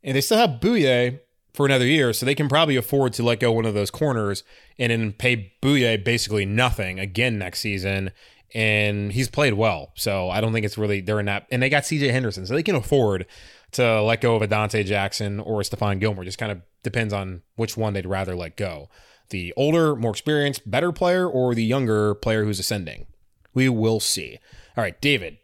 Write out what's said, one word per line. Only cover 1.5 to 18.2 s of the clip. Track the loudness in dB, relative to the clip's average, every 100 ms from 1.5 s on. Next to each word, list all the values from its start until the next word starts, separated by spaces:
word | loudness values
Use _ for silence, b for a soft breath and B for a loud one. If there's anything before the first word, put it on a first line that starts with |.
for | 0 2
another | 4 4
year, | 4 2
so | 2
they | 0 0
can | 2
probably | 2 4 2
afford | 2 0 0
to | 0
let | 0 2
go | 2
one | 2
of | 0
those | 0 -2
corners | -2 0 0 -2 -4 b b b b
and | 0
then | 0 -2
pay | -2 0 0 -4 _
Bouye | 2 4 2 0
basically | 0 0 0 -2 0
nothing | 0 0 0 -4 -6
again | -6 -2 0 -2
next | -6 -6
season. | -6 -4 -2 -2 -4 b b b b
And | -2 2 2 2 0 -2
he's | -2 -2
played | 2 2
well, | 4 2 0 -8 -6
so | -2 -2 -2
I | 0
don't | 0
think | 0
it's | -2 -2
really, | -2 -2
they're | 0 -2
in | 0
that, | -4 -4
and | -2
they | 2
got | 0
C | 0 -2
J | 0
Henderson, | 0 -2 -6 -4
so |
they | -2
can | 0 -2
afford | 2 2 4 0 -6 B B B B
to | 0 2 4
let | 2 2
go | 2 2
of |
a | 2
Dante | 0 0 -2
Jackson | 0 -2 -2 -4 -6 -6
or | -4 -4
a |
Stephon | -4 -2 -2 0
Gilmore. | -2 -2
Just | -8 -8
kind | -6
of | -8 -12 _
depends | -6 -4 -2
on | -4 -6 -10 _ -6
which | -6 -2
one | -2
they'd | -2 -4
rather | -4